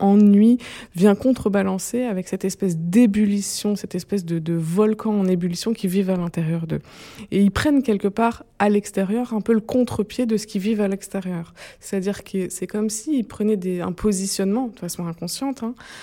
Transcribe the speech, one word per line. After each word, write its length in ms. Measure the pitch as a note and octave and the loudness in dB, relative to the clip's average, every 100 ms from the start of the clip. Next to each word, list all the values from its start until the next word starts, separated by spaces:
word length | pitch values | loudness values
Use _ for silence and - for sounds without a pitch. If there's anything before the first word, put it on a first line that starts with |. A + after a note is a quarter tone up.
ennui, 560 | G3 G3+ G#3 G3+ A3 B3 - - - | 4 8 8 8 8 4 0 -18 -10
vient 200 | E3+ G#3 | 2 4
contrebalancer 880 | G3+ B3+ B3+ A3 G3 F#3+ F#3+ - A#3+ | 4 2 2 0 0 0 -2 -4 -4
avec 240 | B3+ F#3 F3+ | -4 -4 -6
cette 160 | F#3+ | -4
espèce 320 | F#3+ - G3 E3 | -4 -2 -2 -2
d'ébullition, 1000 | E3+ G3+ B3 G3+ G#3+ G3+ G3 - G#3 G3+ | 2 4 4 4 2 0 -4 -4 -2 -4
cette 180 | - | -4
espèce 300 | F3+ - G3+ | -8 -4 -6
de, 140 | E3+ E3 | -2 -4
de 160 | D#3+ | -2
volcan 580 | E3 D#3+ F3+ G#3+ G#3+ A3 | -2 0 2 2 2 -2
en 140 | G#3 F#3 | 0 2
ébullition 460 | F3+ F3+ E3+ A3 | 2 0 -4 -4
qu'ils 180 | A3+ F#3 | -2 -2
vivent 200 | F#3+ F#3+ | 0 0
à 60 | F#3 | -2
l'intérieur 500 | E3+ E3+ D#3+ E3 E3 | -2 -4 -2 -2 -4
d'eux. 140 | D3+ - - - - G#3 | -6 -8 -20 -20 -18 -4
Et 120 | F#3+ | 2
ils 80 | G3+ | 2
prennent 320 | - D4+ C#4 | 2 2 2
quelque 260 | B3 G3+ G3+ | 2 0 0
part 360 | G3 A#3 A3+ - - | 0 0 -2 -8 0
à 100 | G#3 | 2
l'extérieur 680 | G#3 G3+ - F#3+ A3+ B3 | 2 0 -2 -2 -2 -2
un 60 | A3 | -4
peu 120 | G3 | 0
le 80 | A3+ | 0
contre-pied 640 | A3 B3+ A#3+ - G3+ - B3 | 2 0 0 -2 -4 -2 0
de 100 | A3 | 0
ce 100 | - | -2
qu'ils 160 | G3+ | -4
vivent 180 | G3+ G#3+ | -2 0
à 80 | G3+ | 0
l'extérieur. 640 | G3 - G3 F#3 F3 E3+ - - - | -4 -6 -8 -6 -8 -10 -16 -20 -20
C'est-à-dire 440 | - G3 F#3+ G3+ | -6 -4 -2 -6
que 240 | - F#3+ F3+ | -6 -6 -4
c'est 180 | - F#3 | -6 -6
comme 220 | G#3+ G#3+ | -4 -4
s'ils 380 | G#3+ - C#4 G#3 | -4 -2 -2 -2
prenaient 300 | - G#3 G#3+ | -2 0 0
des, 240 | F#3 F3+ | -2 -4
un 120 | F3+ | -4
positionnement, 760 | E3+ G#3+ F#3+ G3 - G3 A3 B3+ | -2 0 0 -2 -2 0 0 -4
de 40 | - | -8
façon 280 | F3 - E3+ | -10 -8 -8
inconsciente, 560 | E3 F3 - C4+ C4 | -8 -8 -6 -6 -6
hein, 120 | A3+ B3 - - | -8 -10 -16 -20